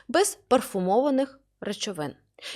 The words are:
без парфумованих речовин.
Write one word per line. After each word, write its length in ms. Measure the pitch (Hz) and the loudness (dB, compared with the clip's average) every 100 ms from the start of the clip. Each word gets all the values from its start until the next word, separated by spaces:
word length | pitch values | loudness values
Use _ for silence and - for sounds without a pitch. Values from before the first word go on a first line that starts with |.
| - | -2
без 300 | 277 403 - - | 2 2 -2 2
парфумованих 920 | 254 254 196 180 208 285 262 269 - _ - | 2 2 -2 0 2 2 2 -2 -6 _ -12
речовин. 520 | 202 202 - 180 147 - _ _ - | -10 -8 -8 -6 -8 -10 _ _ -16